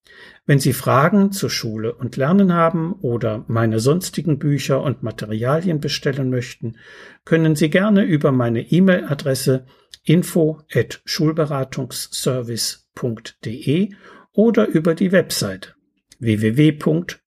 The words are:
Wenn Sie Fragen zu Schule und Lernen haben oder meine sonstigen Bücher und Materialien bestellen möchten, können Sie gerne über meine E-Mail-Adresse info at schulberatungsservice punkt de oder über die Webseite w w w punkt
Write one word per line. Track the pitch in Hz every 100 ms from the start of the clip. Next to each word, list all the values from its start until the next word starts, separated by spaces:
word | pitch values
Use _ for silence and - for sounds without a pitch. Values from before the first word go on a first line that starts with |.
| _ - - -
Wenn | - 143
Sie | 139
Fragen | 123 - 123 156 202 196
zu | 196 120
Schule | - 117 110 110
und | - 123 -
Lernen | 135 196 196
haben | 170 165 170 160
oder | 196 131 117 113 107 -
meine | 113 113 110
sonstigen | 117 170 185 - 165 135
Bücher | 147 143 - 135
und | 120 120
Materialien | 120 110 107 110 120 156 180 151
bestellen | 147 - 151 139 131
möchten, | 127 123 - 117 - - - - -
können | - 165 160
Sie | 151 160
gerne | 180 208 196
über | 202 156 151
meine | 131 120 113 -
E-Mail-Adresse | 156 190 180 - 143 147 131 - 131 - _ _ -
info | - 160 156 190 156 156 -
at | 127 113 -
schulberatungsservice | - - 156 160 147 143 139 - 127 - - - - 127 117 113 - - _ -
punkt | 127 110 - -
de | - 107 - 151 208 - - - _
oder | - 226 220 208
über | 165 165 160
die | 190
Webseite | 180 - - 104 95 - _ _ _ _ -
w | 113 107
w | 110 120
w | 151
punkt | 151 - 160 180 -